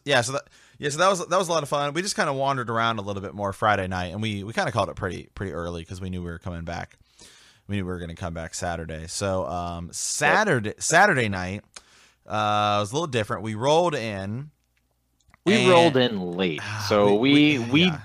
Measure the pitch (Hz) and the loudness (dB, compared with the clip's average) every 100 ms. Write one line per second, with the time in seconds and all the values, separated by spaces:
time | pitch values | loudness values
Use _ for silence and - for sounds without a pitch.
0 | - 135 117 135 - _ _ - 143 143 | 0 0 0 -4 -8 _ _ -10 -6 0
1 | 185 190 156 180 175 165 143 147 143 143 | 2 2 0 0 0 -2 -2 -2 -2 -4
2 | 196 - 175 135 135 135 117 113 113 113 | -4 -2 -2 -2 -2 -2 -2 0 0 -2
3 | 101 98 95 95 101 95 110 101 92 92 | -6 -8 -8 -6 -6 0 2 2 0 -4
4 | 90 92 110 101 98 113 175 117 92 - | -4 -4 -4 -4 -6 -4 -2 0 -2 -4
5 | 98 87 - - 98 78 85 87 82 92 | -6 -6 -10 -10 -8 -6 -6 -8 -10 -10
6 | 92 92 87 82 - 85 82 85 87 _ | -8 -8 -8 -10 -10 -10 -8 -10 -12 _
7 | _ _ - - _ _ - 101 90 87 | _ _ -20 -20 _ _ -6 -4 -4 -6
8 | 85 82 85 82 80 - 90 85 80 78 | -8 -8 -8 -8 -10 -6 -6 -6 -8 -10
9 | 82 - 98 95 69 87 87 85 85 - | -10 -6 -2 -2 -2 -4 -6 -8 -10 -8
10 | - - 147 175 214 139 107 - - 170 | -6 -2 2 2 2 0 -2 -4 2 6
11 | 208 143 110 98 90 101 - - - _ | 6 4 0 -2 -6 -8 -12 -20 -20 _
12 | _ _ - 107 107 104 104 104 104 131 | _ _ -6 -2 0 2 2 2 0 -2
13 | 170 123 104 107 110 107 131 156 175 147 | -2 -2 -2 -4 -6 -2 2 4 4 0
14 | 113 98 98 113 151 _ _ _ _ _ | -4 -4 -6 -8 -10 _ _ _ _ _
15 | _ _ _ _ - 214 - 175 170 131 | _ _ _ _ 2 4 6 8 8 6
16 | 123 104 90 87 92 76 101 107 104 107 | 2 0 -4 0 0 -2 -6 -8 2 4
17 | 104 104 131 143 151 143 117 139 180 156 | 6 6 6 6 6 4 2 4 4 0